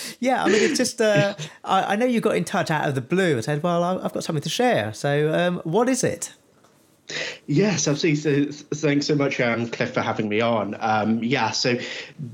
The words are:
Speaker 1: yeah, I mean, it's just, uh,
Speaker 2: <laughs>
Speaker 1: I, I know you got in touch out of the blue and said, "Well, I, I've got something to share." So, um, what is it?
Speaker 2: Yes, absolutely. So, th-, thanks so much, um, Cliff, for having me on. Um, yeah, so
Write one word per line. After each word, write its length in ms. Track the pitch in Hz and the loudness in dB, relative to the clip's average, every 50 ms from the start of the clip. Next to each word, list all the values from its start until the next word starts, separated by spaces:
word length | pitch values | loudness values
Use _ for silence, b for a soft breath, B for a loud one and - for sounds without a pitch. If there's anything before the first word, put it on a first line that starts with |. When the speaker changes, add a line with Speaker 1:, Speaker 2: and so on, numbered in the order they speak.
| B B 220 - | B B -8 -4
Speaker 1:
yeah, 240 | 233 254 254 208 165 | 0 0 0 2 2
I 40 | |
mean, 160 | 185 202 220 220 | 4 4 4 4
it's 140 | - 277 | 4 2
just, 220 | 233 254 240 - - | 2 0 0 0 2
uh, 360 | 226 214 208 202 202 202 202 B 151 B | 2 4 4 4 4 2 -2 B -10 B
Speaker 2:
<laughs> 140 | B B - | B B -2
Speaker 1:
I, 300 | - 190 190 - - 202 | 0 2 2 2 2 0
I 20 | |
know 120 | 208 247 | 0 2
you 120 | 254 240 226 | 2 2 2
got 160 | - 214 - | 2 2 0
in 80 | 180 170 | 0 -2
touch 280 | - - 190 156 - | -2 -2 -2 0 0
out 180 | 160 147 143 151 | 0 0 0 0
of 60 | 135 | -2
the 60 | 131 | -2
blue 340 | 120 - 175 185 190 175 143 | -2 -2 0 2 2 2 2
and 80 | 117 110 | 0 0
said, 180 | 151 151 147 | -2 -2 -2
"Well, 220 | 160 175 175 170 175 | -2 0 0 0 0
I, 200 | 180 185 180 - | 0 -2 -2 -4
I've 80 | 190 | -6
got 120 | - - 175 | -6 -6 -4
something 180 | - 170 147 | -4 -4 -4
to 80 | - 165 | -4 -2
share." 440 | - - 240 247 214 127 104 110 113 | -2 0 2 2 2 2 0 -2 -4
So, 380 | - - 143 143 147 151 156 | -4 -2 0 0 2 2 0
um, 300 | 160 170 175 180 180 175 - | 0 0 0 0 -2 -2 -4
what 240 | 165 156 214 247 | 0 0 2 2
is 160 | 262 262 247 - | 2 2 0 0
it? 300 | 123 - - - - - _ _ _ _ _ - _ _ _ _ _ _ _ _ B B B B B B B - | -2 -2 -4 -8 -12 -14 _ _ _ _ _ -20 _ _ _ _ _ _ _ _ B B B B B B B -6
Speaker 2:
Yes, 440 | - 147 156 196 214 175 - - 156 | 0 2 2 4 4 2 0 0 0
absolutely. 260 | 143 143 - 170 147 | 0 0 2 2 0
So, 140 | 147 156 156 | 2 2 2
th-, 240 | 139 143 143 147 - - - - - | 2 2 0 0 -4 -10 -10 -8 -6
thanks 300 | - 156 147 143 143 143 | -2 0 2 2 2 2
so 80 | - 151 | 2 2
much, 260 | 143 139 135 - - | 2 2 0 0 0
um, 260 | 127 120 117 117 117 | 0 0 0 0 -2
Cliff, 260 | 117 - - 123 117 - | -4 -4 -4 -4 -2 -2
for 80 | 120 | -2
having 280 | 113 117 107 113 107 107 | -2 -2 -2 -2 -2 0
me 100 | 104 107 | 0 2
on. 380 | 117 117 117 110 98 101 104 - | 2 2 2 0 -2 -4 -4 -4
Um, 420 | 113 110 110 107 107 110 113 117 | -2 0 0 2 2 2 0 0
yeah, 300 | 113 117 139 131 113 107 | 0 0 0 0 0 0
so 260 | 107 - 135 127 120 117 B B B B B B B - 139 117 | -2 0 0 0 0 -2 B B B B B B B -12 -12 -12